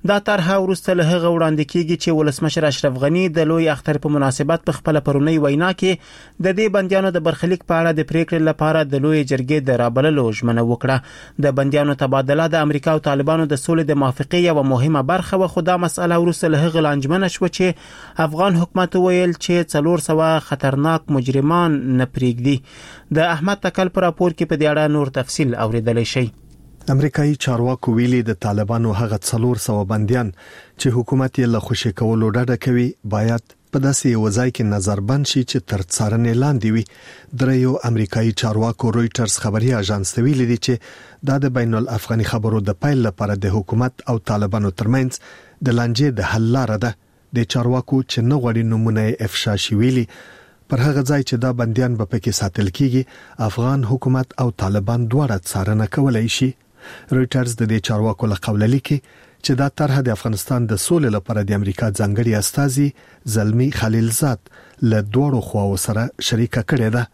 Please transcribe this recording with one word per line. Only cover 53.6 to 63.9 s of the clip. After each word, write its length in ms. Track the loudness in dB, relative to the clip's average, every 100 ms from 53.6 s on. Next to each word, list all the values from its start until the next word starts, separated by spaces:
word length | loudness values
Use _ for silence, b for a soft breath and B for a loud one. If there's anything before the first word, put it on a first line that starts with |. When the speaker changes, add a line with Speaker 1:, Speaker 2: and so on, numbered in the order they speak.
| 0 0 0
Speaker 2:
حکومت 440 | -2 0 0 -2 -2
او 60 | -2 0
طالبان 440 | -2 0 0 -2 0
دواړه 240 | 0 0 -2 -4
څارنه 360 | -4 0 0 0
کولی 320 | 0 0 2 -2
شي. 140 | 0 -2 -4 _ B B B B
رویټرز 420 | -2 0 0 -2
د 80 | -2 0
دې 80 | 0 0
چارواکو 420 | 0 0 -2 -2
له 40 | -2
قوله 220 | -2 2 2
لیکي 240 | 2 0 -4
چې 520 | -4 -20 -20 _ -2 0
دا 80 | 0 0
طرحه 240 | 0 2
د 100 | 0 -2
افغانستان 520 | -2 -4 -2 -2 0
د 120 | -2
سولې 300 | 0 2 2 0
لپاره 300 | -2 -4 0
د 100 | 0
امریکا 300 | -2 -2 -2
ځانګړي 440 | 0 -2 0 0 0
استازي 480 | -2 -2 0 2 0 -2 B B -2
زلمي 340 | 0 2 2 0 0
خلیلزاد 580 | 0